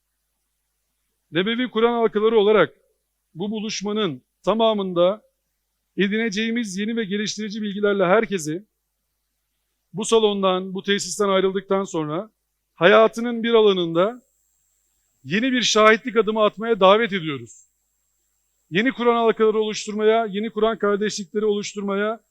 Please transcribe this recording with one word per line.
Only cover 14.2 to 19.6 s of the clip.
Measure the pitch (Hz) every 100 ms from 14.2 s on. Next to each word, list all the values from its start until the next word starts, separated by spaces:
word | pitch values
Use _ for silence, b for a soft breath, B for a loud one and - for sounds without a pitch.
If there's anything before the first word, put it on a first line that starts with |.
| _ _ _ _ _ _ _ _ _ _
yeni | 127 185 262
bir | 247
şahitlik | 202 214 214 220 247 214
adımı | 214 220
atmaya | 208 - 226 220
davet | 190 208 233
ediyoruz. | 190 160 135 117 - _ _ _ _ _ _ _ _ _ _ -
Yeni | 165 247
Kur'an | - 240 233
halkaları | 226 220 220
oluşturmaya, | 214